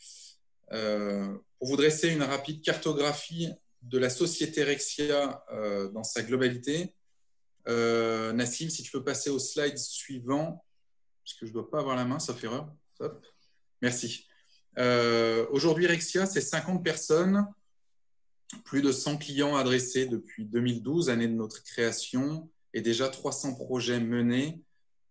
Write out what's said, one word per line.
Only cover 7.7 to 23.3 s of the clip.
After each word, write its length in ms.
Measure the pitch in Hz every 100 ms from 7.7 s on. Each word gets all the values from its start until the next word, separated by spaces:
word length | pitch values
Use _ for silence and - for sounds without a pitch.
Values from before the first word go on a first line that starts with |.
| 117 117 117 113 113 113
Nassim, 360 | 113 120 - 160
si 140 | -
tu 80 | -
peux 140 | 135
passer 260 | 135 135 143
au 80 | 135
slide 400 | - 151 143 -
suivant, 840 | - - - 131 120 143 160 165 _ _ _ _ _ _
puisque 240 | - - 113
je 60 |
dois 180 | 113 110
pas 80 | 151
avoir 160 | 135
la 100 | 127
main, 140 | 123 147
sauf 240 | - 120
erreur. 300 | 110 127 151 - _ _
Hop. 260 | - - - _ _ _ _ _
Merci. 460 | 123 120 117 - - _ _ _ _ -
Euh, 680 | 123 120 117 117 113 113 113
aujourd'hui, 360 | 139 160 160 175
Rexia, 400 | 170 - 180 190
c'est 140 | 151
cinquante 420 | - 160 156 185
personnes, 640 | 165 160 - 156 185 202 202 - _ _ _ _ _ _ _ _ - -
plus 180 | - 139
de 80 | 139
cent 260 | 131 147 147
clients 380 | 147 139 143
adressés 520 | 143 127 127 123 131 127
depuis 400 | 113 - - 107
deux 140 | 117
mille 220 | 123 117
douze, 280 | 110 165 143
année 180 | 117 117
de 60 |
notre 280 | 113 107 -
création, 880 | - - 117 113 - 127 139 156 156 _ _
et 60 | 113
déjà 280 | 110 113 135
trois 240 | - 143